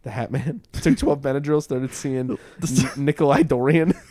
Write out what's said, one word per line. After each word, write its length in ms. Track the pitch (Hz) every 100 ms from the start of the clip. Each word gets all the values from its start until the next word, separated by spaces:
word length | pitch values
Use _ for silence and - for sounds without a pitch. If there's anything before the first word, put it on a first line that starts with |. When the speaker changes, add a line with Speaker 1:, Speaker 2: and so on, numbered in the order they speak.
Speaker 1:
the 80 | -
Hat 200 | 107 117
Man. 300 | 139 139 214 _
<laughs> 60 |
Took 260 | - - -
twelve 240 | - 143
Benadryl, 400 | 139 139 147 151
started 320 | - 127 131
seeing 320 | - 143 131 127
Speaker 2:
<laughs> 320 | - - -
The 40 |
s- 320 | 156 131 131 -
Speaker 1:
N-, 80 | 143
Nikolai 360 | 147 147 139
Dorian. 500 | 170 123 131 156 165 - -